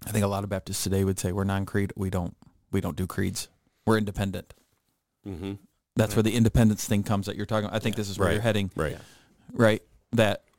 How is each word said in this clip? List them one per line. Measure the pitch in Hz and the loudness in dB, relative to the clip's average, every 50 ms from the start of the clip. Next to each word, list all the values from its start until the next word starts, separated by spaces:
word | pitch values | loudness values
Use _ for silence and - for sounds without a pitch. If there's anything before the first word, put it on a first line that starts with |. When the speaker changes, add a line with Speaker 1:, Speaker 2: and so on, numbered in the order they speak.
| - | -10
Speaker 1:
I | - | -4
think | 107 104 101 | 0 0 2
a | 101 | 2
lot | 98 98 101 | 0 0 -2
of | 98 | -2
Baptists | 101 95 - - 95 - - | -4 -6 -4 -6 -6 -4 -2
today | 92 95 98 98 | 0 2 2 2
would | 95 92 - | 2 0 0
say, | - 92 90 | -2 -2 -2
"We're | 101 98 | 0 0
non-creed. | 98 98 98 98 - - 101 98 92 - | 0 0 -2 -2 -2 -2 -2 -2 -2 -4
We | - 95 95 | -4 -4 -2
don't, | 92 92 87 - - _ - - _ _ _ - | -2 -2 -4 -4 -8 _ -20 -20 _ _ _ -4
we | - 98 | -4 -2
don't | - 90 76 | -2 -2 -4
do | 87 92 | -4 -4
creeds. | - - - 98 95 92 - - - _ _ _ _ _ _ - | -4 -2 -2 -2 -2 -4 -6 -10 -12 _ _ _ _ _ _ 0
We're | 110 110 | 2 2
independent." | 110 107 101 92 107 101 98 92 87 - - - _ _ _ _ _ _ _ _ _ _ _ _ _ - | 2 2 -2 -4 -4 -4 -4 -4 -8 -12 -14 -20 _ _ _ _ _ _ _ _ _ _ _ _ _ -14
Speaker 2:
Mm-hmm. | 104 92 78 95 98 101 - _ _ _ _ _ _ - | -12 -10 -8 -8 -8 -8 -10 _ _ _ _ _ _ 0
Speaker 1:
That's | - 110 101 | 0 0 2
Speaker 3:
Right. | - | 2
Speaker 1:
where | 113 107 | 2 2
the | 110 107 | 2 4
independence | 120 113 113 - 123 113 107 107 - - | 4 4 4 6 6 6 6 4 2 0
thing | - 107 101 98 | 0 0 0 2
comes | - 107 101 92 | 0 -2 -2 -2
that | 104 - | -4 -6
you're | 95 104 | -6 -6
talking | - 113 107 104 | -4 -2 -4 -2
about. | 101 104 | -2 -4
I | 110 | -2
think | - 113 101 | -2 -2 -4
Speaker 2:
Yeah. | |
Speaker 1:
this | 107 104 98 | -4 -6 -6
is | 95 | -2
where | 95 98 85 | 0 2 2
Speaker 2:
Right. | 82 | 2
Speaker 1:
you're | 104 | 2
heading. | 110 117 104 104 98 90 - | 2 0 0 0 0 -2 -2
Speaker 2:
Right. | - 78 73 - | -2 -4 -4 -4
Speaker 3:
Yeah. | - - - - - _ _ _ _ _ - | -8 -14 -20 -20 -20 _ _ _ _ _ -8
Speaker 1:
Right. | - 127 117 107 110 - - _ _ _ _ - - | 2 4 4 4 4 2 -4 _ _ _ _ -2 2
That | 117 110 101 101 - _ _ _ | 4 4 4 2 -2 _ _ _